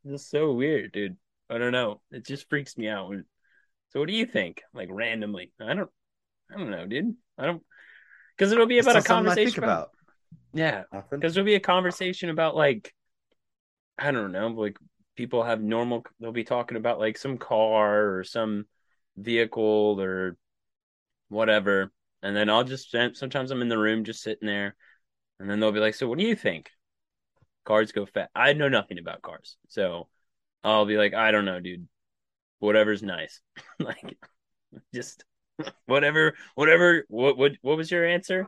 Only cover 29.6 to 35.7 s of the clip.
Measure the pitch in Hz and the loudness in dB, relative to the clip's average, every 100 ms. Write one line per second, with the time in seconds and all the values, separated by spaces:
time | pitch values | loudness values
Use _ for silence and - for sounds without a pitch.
29.6 | _ - 92 85 - _ _ _ _ _ | _ -4 -4 -4 -14 _ _ _ _ _
30.6 | 107 110 104 107 101 104 110 107 101 90 | 2 4 4 4 2 4 2 2 0 -4
31.6 | 90 90 85 _ _ _ _ _ _ _ | -10 -12 -16 _ _ _ _ _ _ _
32.6 | 104 107 107 101 101 85 78 - _ - | 2 4 4 0 -4 -8 -10 -14 _ -20
33.6 | - - 113 - - - - _ _ _ | -20 -12 -10 -10 -16 -20 -20 _ _ _
34.6 | _ 67 _ 123 - - _ _ _ - | _ -20 _ -14 -14 -18 _ _ _ -14
35.6 | 151 | -14